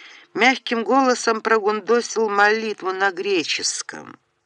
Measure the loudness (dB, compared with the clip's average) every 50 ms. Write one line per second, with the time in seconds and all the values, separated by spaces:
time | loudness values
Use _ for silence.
0 | -20 -20 -20 -20 -20 _ -2 2 2 2 2 2 -2 -4 -4 -2 0 2 2 4
1 | 4 2 2 0 0 -2 -2 0 0 0 0 2 2 0 -2 -2 0 2 2 2
2 | 0 -2 -2 -2 0 0 2 4 4 4 4 2 -2 -4 -6 -6 -6 -6 -4 -2
3 | -2 -2 -2 -2 -4 -2 0 0 0 -2 -4 -4 -4 -4 -6 -6 -8 -12 -14 -16
4 | -16 -18 -20 -20 _ _ _ _ _